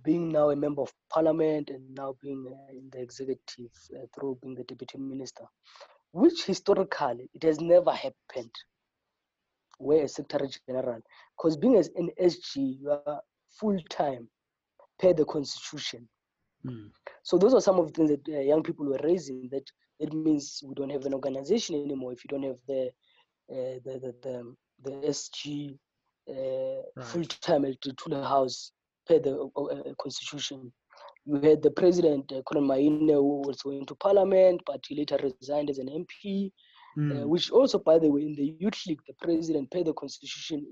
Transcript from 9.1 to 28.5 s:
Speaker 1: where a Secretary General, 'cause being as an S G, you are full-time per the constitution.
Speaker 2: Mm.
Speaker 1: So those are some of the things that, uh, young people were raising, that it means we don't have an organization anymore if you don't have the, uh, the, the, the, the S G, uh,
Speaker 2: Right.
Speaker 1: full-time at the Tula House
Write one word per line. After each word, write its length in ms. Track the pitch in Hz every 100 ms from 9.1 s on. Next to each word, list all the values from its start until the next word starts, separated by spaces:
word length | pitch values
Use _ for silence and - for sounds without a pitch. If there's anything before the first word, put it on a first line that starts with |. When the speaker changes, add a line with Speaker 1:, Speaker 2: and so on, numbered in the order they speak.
| _ _ _ _ _ _ -
Speaker 1:
where 260 | 135 156
a 40 | 135
Secretary 420 | - 143 143 139 - -
General, 340 | 127 127 117 _ _ _ -
'cause 200 | 160 151
being 200 | 233 220
as 120 | 156
an 160 | - 170 -
S 200 | 180 -
G, 400 | - 139 135 131
you 100 | 139
are 320 | 147 147 143 - _ _ -
full-time 680 | 214 196 - - 147 123 117 _ _ _ _ _ _ -
per 140 | 185
the 120 | 160
constitution. 840 | 143 156 131 - - 151 - 120 120 _ _ _ _ _
Speaker 2:
Mm. 260 | 131 117 104 _ - -
Speaker 1:
So 160 | - 175
those 160 | 214
are 60 | 247
some 180 | 202 180
of 80 | 156
the 60 |
things 180 | 165 156
that, 180 | 143 156
uh, 120 | 151
young 220 | 135 156
people 220 | 151 147 143
were 140 | 131
raising, 440 | 147 185 139 127 127
that 160 | 135 - _ _ -
it 120 | 156
means 500 | 156 156 151 - - 139
we 80 |
don't 160 | 135 139
have 160 | 143 135
an 80 |
organization 640 | 135 139 135 139 226 - 151
anymore 360 | 143 135 127
if 120 | 123
you 40 | -
don't 140 | 139
have 160 | 135 123 -
the, 260 | 135 127 - _ _ _ _ -
uh, 260 | 127 127 127
the, 100 | 131 131
the, 80 | 127 120
the, 320 | 131 123 120 139 _ _
the 240 | 135 139 147
S 220 | 139 -
G, 500 | - 143 147 143 135 _ _ _ _ -
uh, 540 | 131 131 131 523 539 - 131
Speaker 2:
Right. 100 | 120
Speaker 1:
full-time 540 | 170 160 - - 151
at 160 | 135 127
the 120 | 139
Tula 320 | 135 165 143 131
House 460 | 139 131